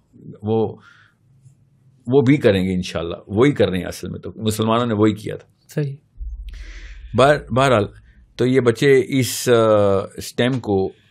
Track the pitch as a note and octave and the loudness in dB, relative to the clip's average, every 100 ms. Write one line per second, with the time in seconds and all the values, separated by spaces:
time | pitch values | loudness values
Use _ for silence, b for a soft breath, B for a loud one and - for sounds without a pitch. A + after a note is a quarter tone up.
0 | _ _ - - G#2 A2+ A2 - b b | _ _ -20 -10 -4 -2 -2 -6 b b
1 | b b _ _ _ _ _ _ _ _ | b b _ _ _ _ _ _ _ _
2 | - C3+ B2+ C#3+ A#2 G2 F#2 F#2 F2+ E2+ | 0 2 4 4 4 2 0 -4 -4 -8
3 | E2 - - G2+ C#3 - G2 F#2 E2 E2+ | -8 -10 -6 0 2 2 0 -2 -6 -10
4 | F2+ - - - A2 G#2+ A2 A2+ A#2+ G#2 | -12 -12 -14 -8 -4 -2 0 0 0 2
5 | A2 G2+ G#2 G2 - _ _ - C#3+ C#3 | 0 0 -8 -14 -16 _ _ -8 -6 -8
6 | _ - - - - B B B B B | _ -16 -14 -14 -14 B B B B B
7 | B A2+ C3+ D3 - A2+ C3+ A#2 G2+ b | B 2 4 2 0 0 2 2 0 b
8 | b b _ - A#2 C3 A#2+ A2+ C#3+ C3+ | b b _ -4 0 2 2 2 4 4
9 | - C3+ A#2 - - A#2 A2+ G#2+ G2+ G2 | 4 -2 -2 -2 2 4 4 4 4 2
10 | - - - - B2 C3 A2 G2 F#2+ - | -2 -10 -10 -4 -2 -2 -2 -2 -2 -6
11 | _ | _